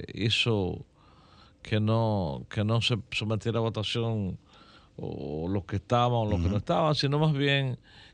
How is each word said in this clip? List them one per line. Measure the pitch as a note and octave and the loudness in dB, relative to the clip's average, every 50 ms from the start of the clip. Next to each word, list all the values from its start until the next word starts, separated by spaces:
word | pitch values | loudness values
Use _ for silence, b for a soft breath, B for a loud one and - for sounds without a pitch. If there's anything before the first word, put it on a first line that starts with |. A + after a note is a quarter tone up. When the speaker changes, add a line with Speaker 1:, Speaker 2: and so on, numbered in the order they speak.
| - - - | -10 -10 -6
Speaker 1:
hizo | - G2 A2+ - - - A#2+ A2+ G#2 F#2+ F2 D#2+ - - _ _ b b b b b b b b b b b b b | -2 -2 0 0 0 0 2 2 0 0 -2 -4 -6 -10 _ _ b b b b b b b b b b b b b
que | - - A2 G#2+ | -6 -2 0 0
no, | G#2+ G#2+ A2+ A2+ A2+ A2 G#2+ G2+ F2+ D2+ C#2 B1 B1+ - | 2 2 2 2 2 2 0 0 0 -2 -4 -6 -8 -8
que | - A2+ G#2 | -4 -2 0
no | G#2+ A2+ A#2 | 2 2 2
se | G#2 - A#2+ G2+ - - | 2 0 -2 -2 -4 -6
sometiera | - - A2+ G#2+ A2+ G#2+ - A#2 G#2+ A#2 | -6 -6 -4 -2 -4 -2 -2 -2 -2 0
a | |
votación | A2+ A2+ G2 A2 G2+ - - A#2 A2+ A2+ A2+ G#2+ G2 F#2 E2 - B B B B B B B B B B B | -2 -2 -2 -4 -4 -4 -2 -2 -2 -2 -2 -2 -2 -4 -6 -8 B B B B B B B B B B B
o | - - G1+ - - C2+ C#2+ D2 D2+ D#2+ F2 | -10 -10 -8 -8 -8 -6 -6 -6 -4 -4 -2
los | G2 G#2 E2+ | -2 -4 -4
que | - G#2+ | -4 -6
estaban | G2 - - B2 A#2+ A#2+ B2 A#2+ | -4 -2 2 2 4 4 4 2
o | A#2 A2+ | 2 2
los | G#2+ G#2 F#2 | 2 2 2
que | E2+ | 2
no | F2+ | 2
Speaker 2:
Ujú. | G2+ | 2
Speaker 1:
estaban, | - - - E3+ F3+ E3 D#3 D3+ | 0 0 2 2 4 4 4 2
sino | - - C3+ C#3+ D3 | 2 2 2 2 4
más | D#3 D#3 D3+ | 4 4 2
bien | C#3 C#3+ C#3+ C#3 C#3 C3+ C3 A#2+ - B B B B B B | 2 2 2 2 2 2 0 -4 -6 B B B B B B